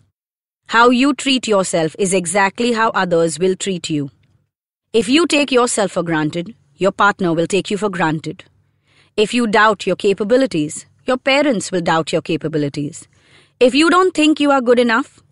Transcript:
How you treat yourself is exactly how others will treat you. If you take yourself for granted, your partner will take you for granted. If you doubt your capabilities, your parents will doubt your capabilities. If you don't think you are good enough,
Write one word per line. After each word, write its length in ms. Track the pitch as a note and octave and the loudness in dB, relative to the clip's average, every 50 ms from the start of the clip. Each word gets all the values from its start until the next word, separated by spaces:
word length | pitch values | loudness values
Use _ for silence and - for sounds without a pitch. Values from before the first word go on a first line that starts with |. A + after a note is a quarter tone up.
| _ _ _ _ _ _ _ _ _ _ _ _ _ | _ _ _ _ _ _ _ _ _ _ _ _ _
How 220 | - - A3+ A#3+ B3 | -2 2 4 4 4
you 240 | B3+ A#3+ C4 C#4+ C#4 | 4 4 2 0 0
treat 340 | - - C#4 C4 B3+ - | -2 -2 -2 -2 -2 0
yourself 480 | A3 G#3 F#3+ F#3 - - E3+ D#3+ D#3 - - | 0 0 0 0 0 -2 -2 -2 -2 -2 -2
is 160 | G3+ F3 F#3+ | -2 0 0
exactly 560 | F#3 F3+ D#3+ F3+ G3+ G3 G3 - - A#3+ B3 | -2 -2 0 0 0 0 0 0 -2 -2 0
how 180 | A#3 A3 A3+ A3+ - G3+ | 0 0 0 0 0 -2
others 360 | F#3+ F3 E3+ E3 E3 E3+ D3 | -2 0 2 2 0 0 -2
will 180 | D#3 F#3 F#3 F#3 | -2 -2 -2 -2
treat 360 | - - G3+ F#3 E3 - - | -2 -4 -6 -6 -6 -6 -6
you. 180 | D#3+ D3 C#3 C#3 - _ _ _ _ _ _ _ _ _ _ _ _ _ _ _ | -4 -4 -6 -6 -12 _ _ _ _ _ _ _ _ _ _ _ _ _ _ _
If 160 | - A#3 G3+ | 0 0 2
you 200 | G#3 C4+ D#4+ F4 | 2 2 2 2
take 240 | - D#4+ C#4+ D4 C4 | 2 2 0 0 2
yourself 400 | C4+ A#3+ B3 B3 - A3+ G3+ F3 | 2 2 2 0 0 -2 -2 -2
for 100 | - F#3 | -2 -4
granted, 540 | E3+ E3+ E3 D#3 D3+ D3+ D#3 F3 E3+ A3 - _ _ _ _ | -4 -2 -2 -2 -2 -4 -4 -6 -10 -10 -14 _ _ _ _
your 140 | - F3+ G3 | -2 -2 -2
partner 400 | - - G#3 G3+ G3 - F#3+ E3+ | 0 2 0 0 0 0 -2 -2
will 140 | D#3+ E3 E3+ | -2 -2 -2
take 240 | - G3 F#3+ - - | -2 -2 -4 -2 -4
you 80 | G#3+ | -6
for 120 | F3 G#3+ G#3 | -4 -4 -4
granted. 560 | F3+ F3 F3 D#3 D3+ D#3 - D#3 F3 - - _ _ _ _ _ _ _ _ _ _ _ _ _ - | -4 -2 -2 -2 -4 -4 -6 -10 -12 -14 -18 _ _ _ _ _ _ _ _ _ _ _ _ _ -4
If 160 | G#3 G#3+ - | -2 -2 0
you 140 | A#3 B3 A#3 | 0 -2 -2
doubt 400 | G#3+ F#3+ G#3+ G#3 A3 G3+ - - | 2 2 4 4 4 2 0 -2
your 120 | F#3+ F3 | -4 -2
capabilities, 880 | - - G3+ G3 - G#3+ G3 B3 C4 C4+ - - D#3+ D3+ D#3 - - - _ _ _ - | 0 0 0 0 0 0 0 2 2 2 0 -2 -4 -4 -4 -8 -12 -16 _ _ _ -6
your 120 | - B3+ | -4 -4
parents 540 | B3+ - C#4 C4 C#4+ D4 D4 A#3 F#3 - - | -2 0 0 2 2 2 0 0 -2 -4 -4
will 100 | G3 - | -4 -4
doubt 300 | F3 F3 D#3+ E3 D#3+ - | -2 0 0 0 0 -2
your 120 | - D#3+ - | -4 -4 -2
capabilities. 840 | - E3 D3+ - D3 D#3 D3+ D3 C#3+ - D3+ D3 D3 - - - _ _ _ _ _ _ _ _ _ _ - | -4 -6 -4 -4 -4 -4 -4 -4 -4 -6 -6 -8 -10 -10 -14 -20 _ _ _ _ _ _ _ _ _ _ 2
If 160 | B3 B3+ A#3 | 2 4 4
you 160 | C#4+ D#4+ E4+ | 4 4 4
don't 240 | F4 F4+ F#4 F#4 - | 4 4 2 2 2
think 240 | D#4 D4+ D4+ D4+ - | 2 2 2 2 2
you 100 | D4 C#4+ | 2 2
are 120 | C#4 C4+ | 2 2
good 180 | A#3+ A#3+ A#3+ A#3+ | 2 2 2 4
enough, 420 | A#3+ A#3 A3 A#3+ C#4+ - _ _ _ _ | 2 2 0 0 -2 -4 _ _ _ _